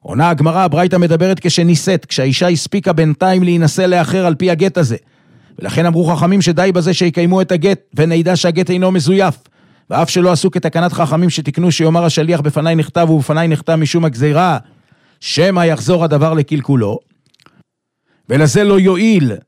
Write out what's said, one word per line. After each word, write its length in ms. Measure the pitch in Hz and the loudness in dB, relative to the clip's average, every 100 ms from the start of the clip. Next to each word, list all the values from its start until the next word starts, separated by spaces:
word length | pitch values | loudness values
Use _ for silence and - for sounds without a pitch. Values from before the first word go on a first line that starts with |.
עונה 300 | - 117 165 | -6 0 0
הגמרא, 300 | 160 151 165 | 2 0 0
הברייתא 360 | 180 147 180 180 | 0 0 0 2
מדברת 440 | 170 165 185 190 | 2 2 0 0
כשנישאת, 640 | 175 - 170 170 - 180 | -2 0 2 2 0 -4
כשהאישה 440 | - - 135 131 180 | -4 -4 -2 0 0
הספיקה 440 | 165 - 202 190 | 0 -2 -4 -2
בינתיים 500 | 165 160 147 185 185 | 0 0 0 0 2
להינשא 400 | 175 175 160 - | 2 2 0 0
לאחר 440 | 185 180 151 190 180 | 0 0 0 0 0
על 80 | |
פי 160 | 147 180 | 0 -2
הגט 280 | 170 190 - | 0 0 0
הזה. 180 | 139 117 _ _ _ _ _ - | -2 -4 _ _ _ _ _ -12
ולכן 280 | 95 123 170 | -6 -2 0
אמרו 180 | 165 | 0
חכמים 380 | 165 160 175 196 | 0 0 0 2
שדי 280 | 185 170 190 | 0 0 0
בזה 200 | 180 170 | 0 -2
שיקיימו 460 | 180 175 170 170 185 | 0 -2 0 0 0
את 120 | 185 | 0
הגט, 280 | 180 175 190 _ | 0 0 -2 _
ונדע 420 | 127 160 165 170 180 | -2 0 0 0 0
שהגט 340 | 175 170 185 | 0 -2 -2
אינו 200 | 180 185 | 0 0
מזויף. 480 | 185 139 190 190 - _ _ _ _ _ | 0 0 2 0 -4 _ _ _ _ _
ואף 200 | 131 165 | -4 -2
שלא 220 | 180 180 | 0 2
עשו 180 | 165 190 | 2 0
כתקנת 420 | 175 160 165 175 | -2 -4 -2 -2
חכמים 380 | - 156 160 175 | -2 -2 0 0
שתקנו 420 | 160 143 143 175 | -2 -6 -2 -2
שיאמר 320 | - 160 170 | 2 2 2
השליח 360 | 170 156 160 170 | 0 -2 -2 -2
בפניי 340 | 147 151 160 | -2 -2 0
נכתב 320 | 165 147 175 165 | -2 -2 0 2
ובפניי 380 | 160 131 151 165 | 0 0 -2 0
נחתם 320 | 151 - 160 | -2 -2 -2
משום 240 | 151 170 | 0 0
הגזירה, 540 | 165 117 147 147 180 139 - _ _ _ _ _ | -2 0 0 2 0 -2 -8 _ _ _ _ _
שמא 400 | - - 180 185 | -8 0 0 2
יחזור 440 | 170 147 110 175 | 0 -2 0 0
הדבר 300 | 165 147 156 | 2 0 0
לקלקולו. 640 | 160 139 151 127 135 101 - _ _ _ _ _ _ _ _ _ _ _ _ - | 0 -2 -4 0 0 0 -4 _ _ _ _ _ _ _ _ _ _ _ _ -4
ולזה 360 | 147 156 196 | 2 2 2
לא 160 | 208 196 | 2 4
יועיל 520 | 190 180 220 208 131 98 | 2 2 2 2 0 -4